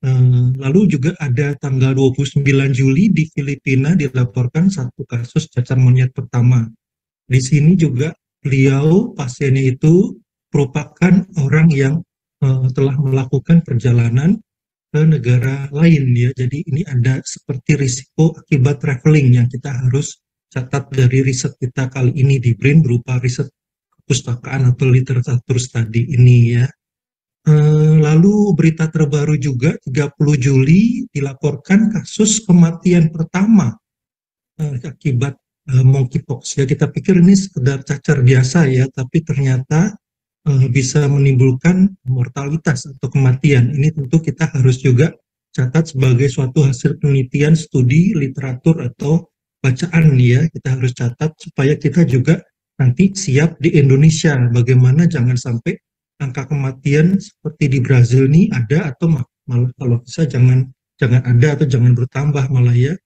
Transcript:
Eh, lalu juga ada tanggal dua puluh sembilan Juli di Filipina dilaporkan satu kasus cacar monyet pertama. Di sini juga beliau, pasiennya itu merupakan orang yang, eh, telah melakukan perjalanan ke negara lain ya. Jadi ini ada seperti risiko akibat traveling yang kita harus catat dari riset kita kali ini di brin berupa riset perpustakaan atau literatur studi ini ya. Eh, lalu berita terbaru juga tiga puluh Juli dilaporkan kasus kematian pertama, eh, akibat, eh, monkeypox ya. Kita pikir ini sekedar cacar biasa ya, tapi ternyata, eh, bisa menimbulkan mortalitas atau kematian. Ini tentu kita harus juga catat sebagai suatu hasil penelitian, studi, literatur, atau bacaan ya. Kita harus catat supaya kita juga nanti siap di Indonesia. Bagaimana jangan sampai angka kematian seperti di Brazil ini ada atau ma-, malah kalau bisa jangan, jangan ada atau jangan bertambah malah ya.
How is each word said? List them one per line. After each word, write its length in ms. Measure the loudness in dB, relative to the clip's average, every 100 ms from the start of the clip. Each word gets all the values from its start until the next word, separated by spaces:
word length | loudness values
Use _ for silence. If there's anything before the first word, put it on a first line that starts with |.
Eh, 420 | -2 2 2 2 0 -2
lalu 320 | 0 2 2
juga 240 | 0 -4 -4
ada 380 | -4 -2 -2 -4
tanggal 360 | -4 -2 0 2
dua 180 | 0
puluh 160 | 0 -4
sembilan 400 | -2 0 0 0
Juli 380 | 0 0 2 0
di 180 | 0 -2
Filipina 640 | -6 -8 -8 -4 -2 0 0
dilaporkan 720 | -2 -4 -4 -2 -4 0 -2
satu 340 | -2 -8 -10 -10
kasus 440 | -8 -4 -6 -6
cacar 240 | -8 -4 0
monyet 380 | 2 2 0
pertama. 540 | -4 -6 0 2 2 -2 -10 _ _ _ _ _
Di 80 | -4
sini 400 | 0 2 2 2
juga 320 | 0 -2 -6 -8 _ _
beliau, 720 | -6 0 2 2 2 2 0
pasiennya 640 | -8 -10 -6 -2 0 0 0
itu 420 | 2 2 2 -4 _ _ _
merupakan 640 | -4 -2 -4 -10 _ 2 2 0 -6
orang 260 | -2 2 2
yang, 320 | 2 -2 -4 -8 _ _ _
eh, 260 | -2 -2 -2
telah 220 | -2 -2 -2
melakukan 640 | -2 -2 -2 -6 2 2
perjalanan 760 | 2 -2 0 0 2 0 0 -2 _ _ _ _ _
ke 160 | 0 2
negara 640 | 2 2 0 0 -6 -8
lain 400 | 0 2 4 2 0
ya. 160 | 0
Jadi 320 | -2 -6 -6 -6
ini 160 | -6 -4
ada 320 | -2 0 -2
seperti 560 | -6 -18 _ -12 -4 -2
risiko 560 | -2 -6 -12 -2 -2
akibat 480 | -2 _ 0 0 -2
traveling 560 | -4 -2 2 2 4 2
yang 80 | 2
kita 240 | -4 -10
harus 480 | -4 -2 -2 -4 -12 _ _ _
catat 400 | -10 -6 -8 -6
dari 320 | 0 0 2
riset 320 | 0 -2 -6 -8
kita 320 | -10 -6 -8
kali 160 | -2 -2 0
ini 240 | 0 2
di 160 | 0 0
brin 240 | 2 2
berupa 400 | 2 0 -2 -4
riset 240 | -4 -6 -8 _ _ _ _
perpustakaan 800 | _ _ -4 -4 -10 -8 -2 0
atau 160 | 0 2
literatur 720 | 0 0 -4 -2 -4 -4 -6
studi 480 | -4 -6 -4 -4 -4
ini 480 | 2 4 6 4 0
ya. 80 | -2 -6 _ _ _ _ _ _ 0
Eh, 500 | 2 4 2 2 2
lalu 560 | 4 4 4 2 0 2
berita 320 | 0 0 -4
terbaru 480 | -2 -2 -2 -2 -2
juga 400 | -2 -2 -2 -2 -6
tiga 240 | -4 -6
puluh 240 | _ -2 0
Juli 640 | 2 2 4 4 2 -2 -6
dilaporkan 800 | -8 -8 -6 -6 -6 0 2 2
kasus 480 | -2 -8 -2 -2 -2
kematian 720 | 2 4 4 2 0 2 2
pertama, 640 | -2 -6 -2 2 2 2 -6 _ _ _ _ _ _ _ _
eh, 240 | -8 -8
akibat, 560 | -10 -8 -4 -2 -4 -8 _ _ -2
eh, 160 | 2 4
monkeypox 720 | 2 0 -4 -8 -12 -8 -4
ya. 80 | -2
Kita 240 | 0 -2
pikir 320 | -4 0 4
ini 160 | 6 4
sekedar 480 | 2 -4 -2 -2 -6
cacar 400 | -8 -2 0 4
biasa 400 | 4 2 2 2
ya, 160 | 2 -2
tapi 320 | -4 -4 -4
ternyata, 720 | -4 -4 -2 -2 -2 -2 -2 -4 _ _ _ _ -4
eh, 160 | 0 0
bisa 320 | 0 -2 -2 0
menimbulkan 880 | 0 2 2 2 2 0 2 2 0 -6
mortalitas 800 | -4 -4 -6 -8 -6 -4 -4 -6
atau 180 | -12 -6
kematian. 560 | 0 0 0 2 2 2
Ini 240 | 0 -2
tentu 240 | -2 -2 -2
kita 320 | -2 -6 -6
harus 320 | 0 0 0
juga 320 | 0 2 0 -2 _ _ _
catat 400 | -6 -2 -2 -4
sebagai 320 | -2 0 2 0
suatu 400 | -2 -4 0 0
hasil 320 | 0 -4 -2
penelitian, 560 | -2 -2 -2 -2 0
studi, 640 | 0 0 -2 0 2 2 0
literatur, 640 | -4 -6 -10 -4 -2 -2
atau 480 | -4 -8 -2 -2 -4 _ _ _
bacaan 560 | -4 -4 -4 2 2 4
ya. 320 | 2 2 0
Kita 320 | -4 -6 -4
harus 160 | -4 -4
catat 400 | -6 -4 -8 -8
supaya 400 | -16 -2 0 0
kita 320 | -2 0 0
juga 320 | 0 0 -2 -2 _ _ _
nanti 320 | -2 2 0
siap 480 | 0 -2 0 0 0
di 160 | 0 2
Indonesia. 640 | 4 4 4 2 0 0 0
Bagaimana 520 | 0 2 4 4 4
jangan 320 | 2 0 -2 -2
sampai 400 | -4 -6 -6 -10 _ _ _ _
angka 240 | -10 -8 -8
kematian 720 | -6 -6 -6 -2 2 2 0
seperti 480 | -4 _ -14 -4 -2
di 120 | 0
Brazil 480 | 2 2 4 4 4
ini 160 | 4 2
ada 440 | 0 -2 -2 -2 -4
atau 160 | -2
ma-, 160 | -2 -4 _ -6
malah 240 | -2 -2 -4
kalau 240 | -4 -4
bisa 240 | -4 -6
jangan, 440 | -4 2 2 2 -2 -10 _ _
jangan 280 | 0 0 2
ada 320 | 2 2 2
atau 80 | -2
jangan 240 | 2 2
bertambah 560 | 2 -2 -4 -4 -2 -2
malah 200 | 0 2
ya. 240 | 2 0 -4